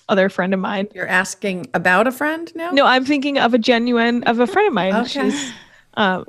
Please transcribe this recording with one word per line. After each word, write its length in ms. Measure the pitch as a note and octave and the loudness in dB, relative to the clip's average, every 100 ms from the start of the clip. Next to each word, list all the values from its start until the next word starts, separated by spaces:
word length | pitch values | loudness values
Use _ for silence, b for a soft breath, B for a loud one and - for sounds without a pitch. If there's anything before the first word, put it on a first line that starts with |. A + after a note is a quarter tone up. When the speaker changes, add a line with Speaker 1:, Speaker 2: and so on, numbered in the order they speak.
| - | -2
Speaker 1:
other 200 | G3+ F#3+ | 2 2
friend 240 | F#3+ F3+ | 0 -2
of 80 | F#3+ | -2
mine. 280 | F#3 G3+ G#3 | -2 -4 -6
Speaker 2:
You're 120 | F#3 F3 | -8 -2
asking 640 | F#3 F#3+ - G3+ F3+ - | -2 -2 -4 -6 -6 -6
about 340 | F3 E3+ F3+ A#3 | -2 2 4 2
a 60 | |
friend 400 | B3+ D4+ D#4+ E4+ | 0 -4 -4 -8
now? 160 | D#4+ E4+ | -10 -2
Speaker 1:
No, 120 | C#4 | 2
I'm 200 | A#3+ B3+ | 4 4
thinking 340 | C4 D4 C#4+ C4+ | 2 0 0 0
of 160 | A#3+ | 2
a 40 | A#3+ | 2
genuine, 640 | A3 A#3 A#3+ A#3+ A#3 A#3+ | 2 2 2 0 0 0
of 140 | A#3+ A#3 | 0 0
a 60 | A#3+ | 2
friend 220 | F#4+ G#4 | 2 2
of 60 | |
mine. 200 | A3 F#3 | 2 0
Speaker 2:
Okay. 360 | G#3 A#3+ C#4+ C4 | 0 -2 -2 -2
Speaker 1:
She's, 220 | C#4+ C4+ B B B B | -2 -8 B B B B
um, 300 | - G3 F#3 | -2 0 0